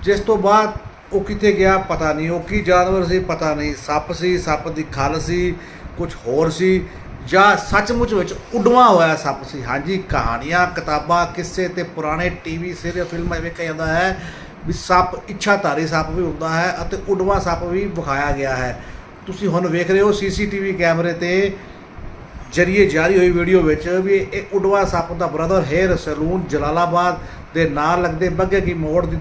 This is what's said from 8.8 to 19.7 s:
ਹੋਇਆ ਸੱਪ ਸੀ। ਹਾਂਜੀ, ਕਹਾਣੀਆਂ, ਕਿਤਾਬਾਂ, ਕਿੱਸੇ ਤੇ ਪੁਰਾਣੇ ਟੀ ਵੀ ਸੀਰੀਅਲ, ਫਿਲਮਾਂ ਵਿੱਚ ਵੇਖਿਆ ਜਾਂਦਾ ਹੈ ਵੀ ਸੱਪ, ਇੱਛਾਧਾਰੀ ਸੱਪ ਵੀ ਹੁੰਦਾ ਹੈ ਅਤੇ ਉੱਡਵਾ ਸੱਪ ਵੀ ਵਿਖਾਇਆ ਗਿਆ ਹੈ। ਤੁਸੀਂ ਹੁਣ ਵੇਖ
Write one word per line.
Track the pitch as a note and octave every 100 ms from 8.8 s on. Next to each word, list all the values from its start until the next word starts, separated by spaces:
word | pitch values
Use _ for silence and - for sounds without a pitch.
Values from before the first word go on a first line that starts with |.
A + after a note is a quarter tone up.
| B3
ਹੋਇਆ | F#3 E3 D#3
ਸੱਪ | D3+ C3+
ਸੀ। | C3 D3
ਹਾਂਜੀ, | A#2 C3+ D3 F#3+ -
ਕਹਾਣੀਆਂ, | D3+ A2+ A#2 C#3 E3+ F3+
ਕਿਤਾਬਾਂ, | - D#3+ D3+ D3+ F3 E3+
ਕਿੱਸੇ | - E3 - F3+
ਤੇ | F3+ E3+ -
ਪੁਰਾਣੇ | D3+ D#3+ F3+ E3+
ਟੀ | E3 D#3+
ਵੀ | F3
ਸੀਰੀਅਲ, | F3 E3+ F3
ਫਿਲਮਾਂ | E3+ E3+ E3+ E3
ਵਿੱਚ |
ਵੇਖਿਆ | E3 E3 E3
ਜਾਂਦਾ | D#3 D#3+
ਹੈ | D#3+ F#3 F#3 - - - - -
ਵੀ |
ਸੱਪ, | - - F3+ F3+ F3+ -
ਇੱਛਾਧਾਰੀ | G3 G#3 G3+ E3 D3 D#3+
ਸੱਪ | D#3+ D#3
ਵੀ | E3+
ਹੁੰਦਾ | E3+ D3 D#3+
ਹੈ | D#3+ F3+ E3+
ਅਤੇ | E3 F#3+ -
ਉੱਡਵਾ | F#3 F#3 G3
ਸੱਪ | F3 E3
ਵੀ | F3 F3+ G3+ E3+
ਵਿਖਾਇਆ | D3+ C#3 D3
ਗਿਆ | C#3 C3+ B2+
ਹੈ। | B2+ A#2+ - - - - -
ਤੁਸੀਂ | F#3 G3
ਹੁਣ | E3
ਵੇਖ | F3+